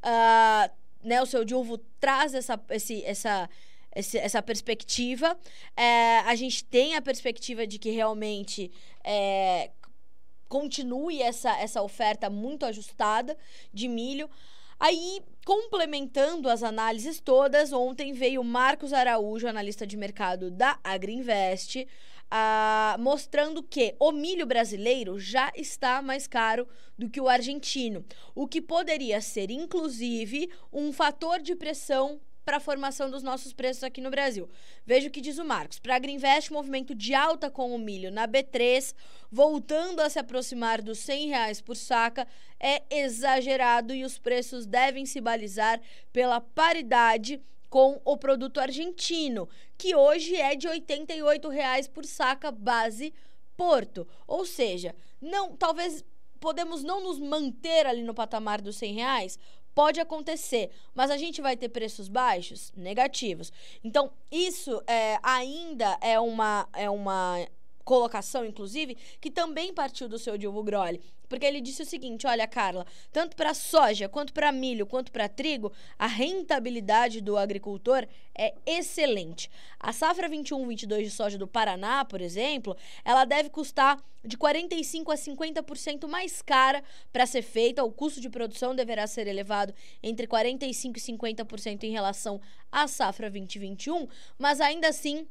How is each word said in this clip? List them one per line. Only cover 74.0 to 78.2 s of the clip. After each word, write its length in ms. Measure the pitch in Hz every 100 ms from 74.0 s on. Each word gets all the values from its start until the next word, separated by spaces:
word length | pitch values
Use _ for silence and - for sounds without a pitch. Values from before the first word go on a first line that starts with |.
| 202
quanto 240 | 285 294
pra 180 | - 294
milho, 380 | 269 262 233 202
quanto 240 | 254 254
pra 160 | 226 208
trigo, 460 | 208 285 277 208 - - -
a 80 | 220
rentabilidade 1120 | 220 285 381 320 285 240 240 196 214 240 226
do 180 | 202 208
agricultor 720 | 202 196 202 202 233 262 226 -